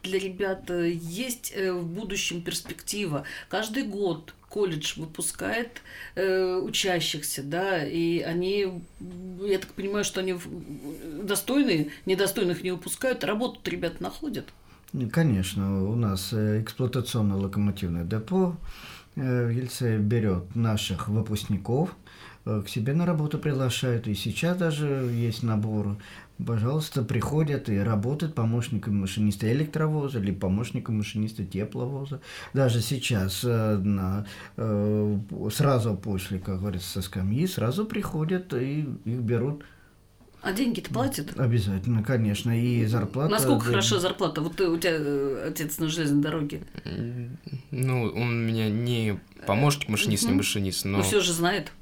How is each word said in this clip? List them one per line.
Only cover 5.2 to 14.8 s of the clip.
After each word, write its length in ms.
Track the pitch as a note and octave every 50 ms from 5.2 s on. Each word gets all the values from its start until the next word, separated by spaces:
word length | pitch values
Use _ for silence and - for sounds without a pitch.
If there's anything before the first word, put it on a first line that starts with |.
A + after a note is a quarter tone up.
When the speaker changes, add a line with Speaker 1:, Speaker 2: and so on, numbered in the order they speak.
| - - - - E3+ F#3+ G#3+ A#3 A#3+ A#3 - - - - - - - - -
Speaker 1:
э, 420 | - F#3+ F#3+ F#3 F#3+ F#3 F#3 F3+ F#3
учащихся, 800 | - - C#3 - - G3 F3+ E3+ D#3 - - D3+ D3+ - - D3
да, 420 | C3+ C#3+ D#3+ F3 F#3+ G3 F#3+ E3 D3
и 360 | G2+ - E3 E3+ E3+ E3+ E3+
они, 420 | - D#3 E3 F3 F3+ F#3+ G3+ G3+ G3 F#3 F3+ E3+ E3+ - - -
м, 440 | F#3 F3+ F3+ F3 F#3 F#3 F3+ F3 G3
я 140 | G#3 F#3+ F#3+
так 120 | F#3+ - -
понимаю, 300 | - - G3 G3+ G#3 G3
что 160 | - - F#3+
они 140 | F#3 F#3 F#3
в-, 920 | F3 E3+ - C#3+ F3 - - D3 - - C#3+ D3+ D3+ - E3 D3+ D#3+ G#3
достойные, 640 | G3 G3+ F#3+ - - B3+ C#4+ C#4+ A#3+ F3+ D#3 D3+ D3 - - -
недостойных 560 | F#3+ F#3+ F#3 G3+ F#3 - A#3+ G3 F3 F3 F3 F#3
не 60 | F#3
выпускают, 520 | F3+ E3+ - F3+ - - - B3+ B3 B3 -
работу 360 | - G#3 G#3+ B3+ B3 - - - -
ребят 300 | F3 F3+ F3 E3 - -
находят? 480 | F#3 - - - D#4+ D4 - - - - - - - - - -